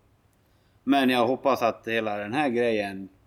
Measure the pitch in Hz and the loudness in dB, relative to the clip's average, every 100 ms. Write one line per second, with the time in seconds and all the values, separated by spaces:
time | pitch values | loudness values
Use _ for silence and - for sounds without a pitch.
0 | _ _ _ _ _ _ _ _ - 139 | _ _ _ _ _ _ _ _ 0 2
1 | 131 127 120 127 139 120 117 - - 113 | 2 2 2 2 0 2 0 -2 -4 -4
2 | 110 104 104 135 147 117 120 110 101 95 | -2 -4 -4 -2 0 0 0 0 -2 -8
3 | 95 _ | -14 _